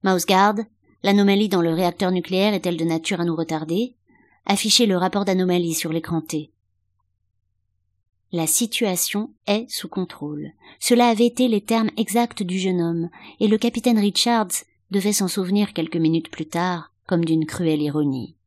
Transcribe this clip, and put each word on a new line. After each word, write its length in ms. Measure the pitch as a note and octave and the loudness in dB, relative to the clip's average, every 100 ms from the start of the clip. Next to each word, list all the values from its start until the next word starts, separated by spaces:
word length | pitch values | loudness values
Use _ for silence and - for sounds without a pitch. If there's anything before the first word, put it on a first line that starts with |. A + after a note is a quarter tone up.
Mouseguard, 520 | F#3+ F#3 - F#3+ G3+ G#3+ A3 _ _ _ | 0 0 2 4 4 2 -8 _ _ _
l'anomalie 460 | G3 G3+ G3 G3 G#3+ | 2 4 6 4 2
dans 140 | F#3 | 2
le 120 | E3+ | 2
réacteur 380 | E3 F3+ F3 F#3 | 2 0 0 0
nucléaire 420 | F#3 E3+ F#3 G3+ | 0 0 0 2
est-elle 220 | G3+ F3+ F3 | 0 -2 -2
de 80 | |
nature 360 | E3 E3 D#3+ F3+ | -2 -2 -2 -2
à 40 | |
nous 120 | E3+ D#3+ | -2 -2
retarder ? 600 | D#3+ D#3+ D#3 F3 B3 _ _ _ _ _ | -4 -4 -2 -2 -4 _ _ _ _ _
Affichez 420 | - G3+ A3 - A#3 | -4 -2 2 4 4
le 100 | F3+ | 4
rapport 280 | F3+ G3+ | 0 0
d'anomalie 500 | G3+ F#3 F#3 F3+ E3+ | 0 2 2 2 2
sur 180 | D#3+ E3+ | -2 -2
l'écran 280 | D#3+ D#3+ E3 | -4 -2 -4
T. » 300 | D#3 D#3 D3+ _ _ _ _ _ _ _ _ _ _ _ _ _ _ _ _ _ _ | -2 -8 -8 _ _ _ _ _ _ _ _ _ _ _ _ _ _ _ _ _ _
La 140 | F3 D#3+ | -4 -2
situation 840 | - A3+ - A3 F3+ - G3+ A3+ _ - | 0 -2 -2 -2 -2 -4 -4 -6 _ -2
est 240 | G#3 B3 | -2 -2
sous 180 | - E3+ | -10 -8
contrôle. 640 | - F3+ - D3 D3 - - - - | -6 -6 -8 -10 -10 -12 -16 -20 -8
Cela 280 | - A#3+ A#3+ | 2 4 4
avait 180 | A3 A#3+ | 4 2
été 220 | A#3+ B3+ | 4 2
les 120 | G#3+ | 2
termes 300 | G#3 A3+ A3 - | 0 0 0 -2
exacts 460 | A3 A#3 A#3+ - | -2 0 -2 -4
du 160 | F#3 F#3 | -6 -2
jeune 220 | F#3 F3+ | 0 0
homme, 300 | E3+ E3+ E3+ - - - | 0 -2 -6 -10 -20 -2
et 60 | G#3 | 2
le 120 | G#3+ | 2
capitaine 400 | A#3+ A#3 B3 A3 | 0 0 2 2
Richards 680 | G3+ F3 A#3+ A#3 A3 - - _ _ | 2 0 0 0 0 -6 -8 _ _
devait 220 | G3 F#3+ | -2 0
s'en 160 | G#3 F#3 | 0 -2
souvenir 460 | G3+ F3+ G3+ G3+ | -2 0 0 0
quelques 220 | - D#3+ E3+ | -2 -4 0
minutes 340 | D#3+ E3 E3 | 2 2 -2
plus 160 | - D#3 | -12 -6
tard, 460 | E3+ F3+ F3 - _ - | -2 -2 -4 -10 _ -4
comme 200 | F3 E3 | -2 2
d'une 180 | D#3+ | 0
cruelle 380 | D#3 - E3 D#3 | -2 -2 -2 0
ironie. 520 | D3 D3 C#3+ C3 G#2+ - | -2 0 -2 -2 -8 -16